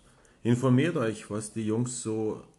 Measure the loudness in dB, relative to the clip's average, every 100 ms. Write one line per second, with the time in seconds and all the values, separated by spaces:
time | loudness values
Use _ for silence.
0 | _ _ _ _ 2 4 6 4 4 0
1 | -2 -4 -6 -8 -8 -6 -2 -2 -2 -4
2 | -6 -4 -2 -4 -10